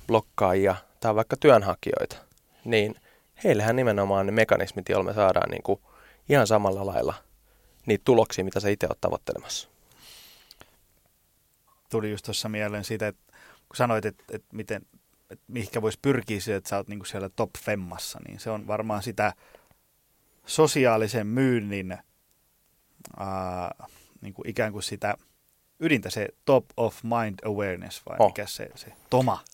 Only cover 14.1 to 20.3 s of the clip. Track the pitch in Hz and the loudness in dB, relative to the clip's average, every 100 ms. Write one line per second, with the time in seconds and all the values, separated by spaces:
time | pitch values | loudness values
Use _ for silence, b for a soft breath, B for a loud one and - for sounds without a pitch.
14.1 | - - 104 - 110 98 104 - _ _ | -6 -12 -14 -12 -12 -8 -8 -10 _ _
15.1 | _ - - - 120 101 117 107 - 139 | _ -20 -20 -14 -10 -6 -2 -2 -2 0
16.1 | 123 113 101 110 98 - 98 101 104 - | 0 0 -6 -4 -6 -4 -6 -6 -10 -10
17.1 | 101 95 - 107 - - 104 87 87 - | -8 -8 -4 -4 -4 -6 -4 -6 -12 -12
18.1 | - - 101 113 107 101 107 110 104 120 | -14 -16 -12 -8 -8 -4 -4 -2 -4 -4
19.1 | 107 104 - b b b b _ _ _ | 0 0 -2 b b b b _ _ _
20.1 | _ _ | _ _